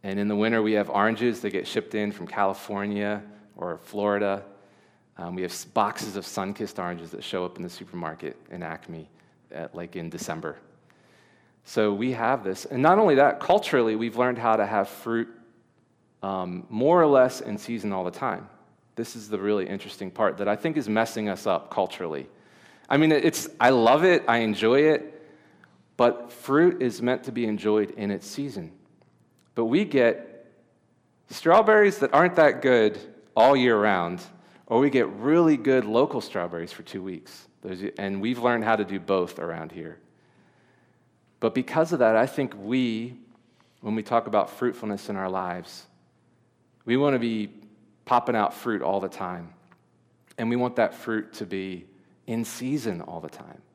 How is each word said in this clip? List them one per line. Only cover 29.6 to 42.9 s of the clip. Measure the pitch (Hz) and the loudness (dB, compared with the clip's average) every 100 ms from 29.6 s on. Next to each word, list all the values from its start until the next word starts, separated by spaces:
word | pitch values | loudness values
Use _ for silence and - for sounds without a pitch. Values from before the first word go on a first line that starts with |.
| 113 | 0
we | 143 | 2
get | 208 139 117 - - - - _ _ _ _ _ _ _ _ | 2 4 4 2 -8 -20 -20 _ _ _ _ _ _ _ _
strawberries | - 165 185 214 214 208 202 | -4 4 6 8 6 6 4
that | 135 | 2
aren't | 143 175 175 | 4 4 6
that | 151 - | 4 4
good | 139 123 107 107 - - _ - | 4 6 4 0 -14 -20 _ 6
all | 131 139 | 6 8
year | 123 110 | 4 4
round, | 104 95 87 87 - - _ - - | 4 2 0 -6 -12 -20 _ -20 0
or | 117 | 2
we | 143 | 4
get | 131 113 | 4 0
really | 98 120 165 165 143 | -2 2 4 6 4
good | 113 131 | 4 2
local | 107 113 147 127 | 2 2 2 0
strawberries | - 98 87 85 82 | -6 -6 -6 -6 -10
for | - | -12
two | - 98 | -14 -12
weeks. | 92 87 - - - _ | -10 -12 -14 -20 -20 _
Those, | 98 92 101 - | -12 -8 -8 -6
and | 98 98 | -4 -2
we've | 110 123 | -2 0
learned | 120 120 | 0 2
how | 110 110 | 2 0
to | |
do | 98 98 | 0 -6
both | 85 98 90 - | 0 0 0 -6
around | 85 82 78 | -8 -8 -10
here. | 85 80 82 _ _ _ _ _ _ _ _ _ _ _ _ _ _ | -12 -14 -16 _ _ _ _ _ _ _ _ _ _ _ _ _ _
But | 113 | -2
because | 127 127 160 160 | -2 -4 0 0
of | 160 | 4
that, | 117 | 4
I | 110 107 | 4 2
think | - 131 104 | 0 -6 -6
we, | 101 131 123 | -4 -2 0